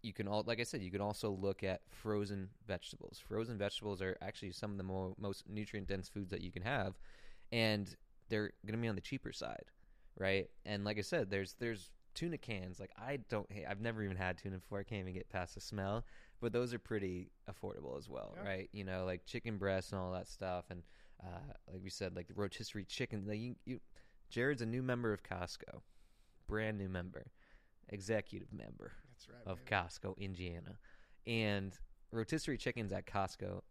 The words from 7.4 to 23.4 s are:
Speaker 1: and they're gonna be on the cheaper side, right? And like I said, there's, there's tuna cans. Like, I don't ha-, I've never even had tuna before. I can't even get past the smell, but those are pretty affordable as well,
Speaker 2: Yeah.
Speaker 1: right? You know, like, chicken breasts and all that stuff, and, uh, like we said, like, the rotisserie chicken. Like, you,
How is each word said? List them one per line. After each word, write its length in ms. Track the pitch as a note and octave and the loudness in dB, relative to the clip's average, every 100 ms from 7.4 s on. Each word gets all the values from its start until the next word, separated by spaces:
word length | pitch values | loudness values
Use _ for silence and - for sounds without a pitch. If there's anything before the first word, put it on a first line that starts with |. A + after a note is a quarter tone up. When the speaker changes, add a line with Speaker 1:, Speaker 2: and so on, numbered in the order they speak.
| - | 0
Speaker 1:
and 440 | A#2+ A2+ G#2+ F#2 - - - - | 6 6 6 2 -6 -18 -20 2
they're 220 | G#2+ G#2 - G2 | 4 4 -2 -2
gonna 140 | A2+ | 2
be 60 | A#2 | 2
on 80 | G2 | 2
the 60 | |
cheaper 300 | - C3+ - | 0 -4 -4
side, 340 | - A#1 - - - - - - - | -4 -4 -4 -8 -18 -20 -20 -18 2
right? 320 | F#2+ G2 - - - | 6 6 4 -6 -2
And 180 | G#2 | 0
like 140 | G2+ G#2+ | 2 2
I 40 | |
said, 280 | G2 E3+ G2 | 2 2 4
there's, 240 | G2 F#2+ - | 2 0 0
there's 320 | A#2+ G#2+ - - - - | 0 0 -6 -16 -12 -2
tuna 220 | E3+ D#3+ | -2 -2
cans. 400 | - G2+ F#2 F#2 | -2 -2 -2 -6
Like, 120 | F#2+ - | -10 -6
I 200 | A#2 C#3 A2 | -2 -2 2
don't 180 | A2 G2 | 0 0
ha-, 140 | G2+ D2 | -4 -2
I've 120 | G2+ | 0
never 200 | A2+ A2 | 0 2
even 140 | G2+ F#2 | 2 4
had 200 | F#2 F#2 | 2 2
tuna 180 | G2 F#2+ | -2 -4
before. 220 | - G2+ | -2 -4
I 40 | |
can't 180 | G2 G#2+ | -2 -2
even 120 | F#2 | -2
get 160 | F#2 - | -4 -2
past 240 | F#2+ F2+ - | -2 -2 -4
the 60 | |
smell, 420 | - G#2 G2 A2 - - - - | -4 0 2 2 0 -10 -16 -2
but 100 | A#2 | 2
those 220 | A#2 B2 | 4 4
are 60 | A#2 | 0
pretty 500 | - A2 G2 F2+ F2+ - - | 0 2 2 0 -4 -10 -12
affordable 460 | F#2+ G2 - C#2 C2+ | -6 -6 -4 -4 -6
as 120 | - | -6
well, 260 | B1 G1+ - | -6 -6 -4
Speaker 2:
Yeah. 120 | G2+ | -2
Speaker 1:
right? 200 | F#2+ - | -2 -2
You 100 | G2+ F#2+ | -4 -2
know, 200 | F#2 F#2 | 0 2
like, 200 | F2+ - | 0 -2
chicken 320 | A#2+ A#2 G#2 | -4 -2 2
breasts 340 | G2 F#2+ - | 4 4 2
and 100 | G2 | 0
all 100 | F#2 | 0
that 140 | F#2 F#2 | -2 -4
stuff, 380 | - F#2+ F2+ - | -4 0 0 -2
and, 100 | F2 E2+ - - - | -10 -10 -18 -20 -12
uh, 300 | F#2 F2 - - - | -8 -8 -8 -10 -10
like 100 | F#2 | -8
we 80 | F#2 | -6
said, 260 | - F#2+ F2+ | -2 -2 -2
like, 100 | F2 | -4
the 60 | |
rotisserie 500 | F#2 G2+ - G#2+ G#2+ | 0 0 0 -4 -4
chicken. 400 | F#2+ - B2 G#2+ G2 | -4 -2 -2 0 -2
Like, 140 | |
you, 160 | G#2+ | -2